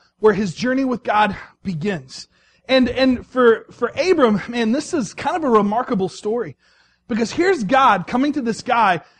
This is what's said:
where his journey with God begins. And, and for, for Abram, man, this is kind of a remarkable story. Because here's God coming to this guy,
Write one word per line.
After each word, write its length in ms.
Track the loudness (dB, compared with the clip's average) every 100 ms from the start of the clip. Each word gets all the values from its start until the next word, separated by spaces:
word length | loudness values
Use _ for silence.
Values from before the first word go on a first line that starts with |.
| _ _
where 140 | 2
his 200 | 2 -2
journey 300 | -4 -2 -2
with 180 | -2 -4
God 340 | -2 0 0 -2 -12 _
begins. 640 | -10 -6 -4 -6 -10 -18 -20 _ _ _ 0
And, 200 | 2 2
and 380 | 2 0 0 -4
for, 400 | 2 4 4 -2
for 160 | -6 -6
Abram, 520 | -2 0 4 4 2 -2
man, 220 | -4 0
this 240 | -2 -2
is 180 | -4 -4
kind 240 | -6 -6 -2
of 60 |
a 80 | 2
remarkable 580 | 2 2 -2 -2 -2 -4
story. 480 | -6 -6 -6 -6 -12 _ _ _ _ _
Because 240 | -4 -4
here's 320 | -2 0 0
God 420 | 0 2 4 2 0
coming 260 | -2 -2
to 80 | -2
this 200 | -4 -6
guy, 380 | -2 2 2 0 -4 _